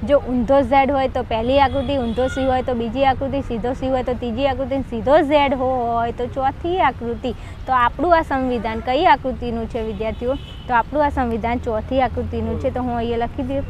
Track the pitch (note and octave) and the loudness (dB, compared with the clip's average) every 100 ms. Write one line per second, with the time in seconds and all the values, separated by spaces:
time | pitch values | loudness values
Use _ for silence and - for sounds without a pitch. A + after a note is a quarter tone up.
0 | G#3+ C#4 A#3 B3+ A#3 C4+ B3+ C4+ C4+ C#4+ | 4 2 2 -2 4 4 6 4 4 2
1 | C4 C4 A#3+ A3+ A3+ C4+ C4+ C4 B3+ C#4+ | 0 -2 -2 -2 2 4 4 2 -2 0
2 | A#3 A3+ B3+ B3+ C4 B3+ B3 B3 A#3 A3+ | 0 0 -2 0 0 0 0 -2 -2 2
3 | C4+ C4+ C#4 C#4 C4+ A#3 A#3+ C4 C4 C4 | 2 2 0 -4 -4 -4 -4 -2 0 0
4 | B3 A#3 A#3+ A3 C#4 B3+ C4+ C4+ B3+ A#3 | 0 -2 -2 0 0 0 -2 -2 -2 -4
5 | G#3+ D4 D4 D4 C#4+ C4 C4 C4 A#3 A#3 | 4 4 6 4 4 2 0 0 0 0
6 | A#3 A3+ A#3+ C#4 C4 C4+ E4+ F#4 D4+ B3 | -2 -4 -6 -2 -2 -2 -4 2 2 0
7 | A#3 A#3+ C4 - - - - C4 A#3+ A#3 | -6 -4 -4 -6 -10 -12 -2 2 2 2
8 | D#4+ E4 D#4 C#4 C4 B3 A3 A3 A#3 C4 | 4 4 4 -2 0 -2 -2 -4 -2 2
9 | F4 C#4 C4 A3+ A#3+ A#3 A3 A#3+ A3 G3+ | 4 4 2 -4 -4 -4 -4 -6 -6 -4
10 | A3 G#3+ A#3+ C#4 - - - A#3 A3 C#4+ | -6 -4 -4 -4 -6 -14 -2 0 0 2
11 | C#4+ C#4 B3 A3+ A3+ A#3+ A#3+ G#3+ G#3+ C4 | 2 2 -2 0 -2 -2 -2 -4 0 0
12 | B3 B3 A3 A#3 A3+ A#3 C4 B3 B3+ A#3+ | 0 0 -4 -2 -2 -2 -2 -2 -2 -2
13 | A#3 A#3 A#3 - B3+ C4+ C#4+ | -2 -2 -2 -4 -4 -2 -4